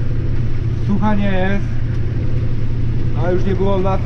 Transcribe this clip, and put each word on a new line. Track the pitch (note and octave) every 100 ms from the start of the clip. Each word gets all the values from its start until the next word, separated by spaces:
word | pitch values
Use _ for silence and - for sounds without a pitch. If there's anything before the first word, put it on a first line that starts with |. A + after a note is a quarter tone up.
| - - - - - - - - -
sucha | G3 G#3 G#3
nie | G3+
jest. | F#3 F#3+ G3+ - - - - - - - - - - - - - - - -
No, | E3+
już | F3+ F#3
nie | F3+
było | G3 G3
na | F#3 F#3